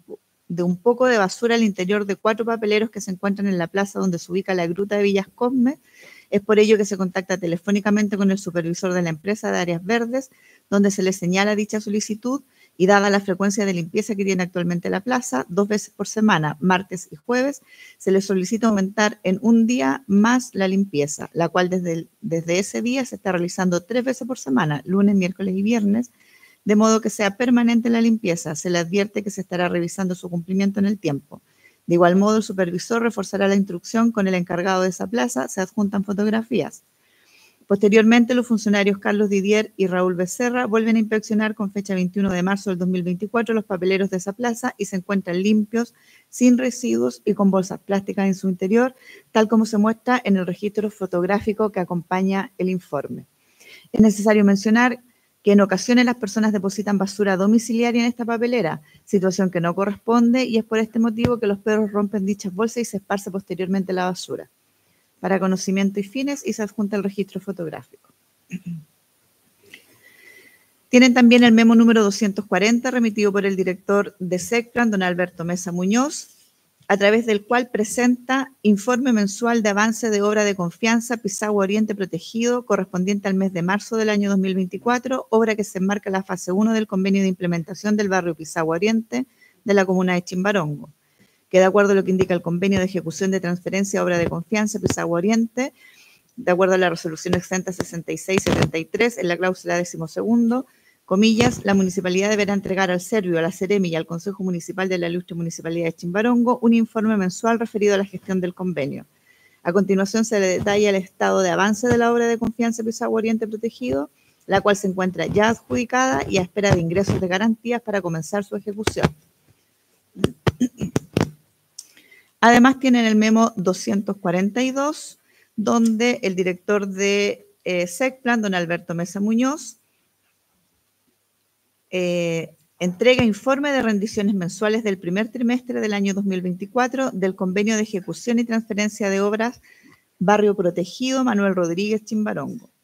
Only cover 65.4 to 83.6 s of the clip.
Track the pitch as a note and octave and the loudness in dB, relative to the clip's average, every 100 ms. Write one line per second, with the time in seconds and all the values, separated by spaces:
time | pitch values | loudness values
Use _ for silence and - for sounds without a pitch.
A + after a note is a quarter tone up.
65.4 | F#3+ F#3 G3 G3 G3 G3 G3 B3+ C4+ C#4+ | 0 -2 -2 0 0 -2 -8 -6 -6 -6
66.4 | - A3 G#3 - G3+ G#3 G3 G3 F#3+ F#3+ | -8 -6 -6 -4 -4 -2 -4 -6 -8 -8
67.4 | F#3+ F#3+ E3 D3+ C3 _ _ _ _ _ | -10 -10 -10 -12 -18 _ _ _ _ _
68.4 | _ F3+ F3 E3 D3+ _ _ _ _ _ | _ -14 -10 -12 -14 _ _ _ _ _
69.4 | _ _ _ - _ _ - _ - - | _ _ _ -20 _ _ -20 _ -20 -20
70.4 | - _ _ _ _ B3 B3+ B3 A#3+ A#3+ | -20 _ _ _ _ 6 6 8 8 10
71.4 | A#3+ A3 A3+ A3+ A#3 A3+ G#3 G3+ G#3+ G3 | 8 8 8 8 8 6 4 2 -2 -2
72.4 | G#3 F#3 G#3 A#3 B3+ B3 A#3 G#3 G#3 G3+ | -2 0 2 2 0 0 -2 0 0 0
73.4 | G3 F#3+ F#3 F#3 - G3+ G3+ - F#3 F3+ | -2 -2 -2 -4 0 0 0 -6 -4 -4
74.4 | E3+ A#3 A#3 A#3+ A#3 G#3 F3+ F3 F3+ - | -2 -4 -2 0 0 2 0 0 -4 -4
75.4 | E3+ F3+ F#3 F3 F#3 A3+ C#4 - - _ | -6 -6 -4 -4 0 0 0 -4 -14 _
76.4 | _ _ _ _ _ G3 G3+ A3 A#3 G#3 | _ _ _ _ _ 2 4 4 2 -2
77.4 | G#3 A#3+ B3 - G#3+ - B3 B3 - C4 | 0 0 0 -2 -2 0 0 0 0 -4
78.4 | C4+ _ G#3 G3+ A#3+ B3 C4+ A3 G3+ G3 | -4 _ 2 2 2 0 2 2 0 -2
79.4 | A#3 A#3 G#3+ G3+ A3 A3+ A#3 G#3 G3+ G#3 | 0 2 2 2 2 0 -2 0 2 2
80.4 | G#3 G3 F3 - A3+ A#3 A3+ A#3 G#3 - | 0 0 -4 -2 0 0 0 -6 -6 -4
81.4 | G#3+ G#3 F#3+ G#3 G#3+ G#3 F#3 E3 - A3+ | -2 0 0 0 0 -2 -6 -8 -8 -4
82.4 | A#3+ B3 A#3+ G3+ F#3+ F3+ F#3 G3+ G3 F#3+ | -2 -2 0 -2 -2 -4 -2 -2 0 0
83.4 | F#3+ F#3 | 0 -2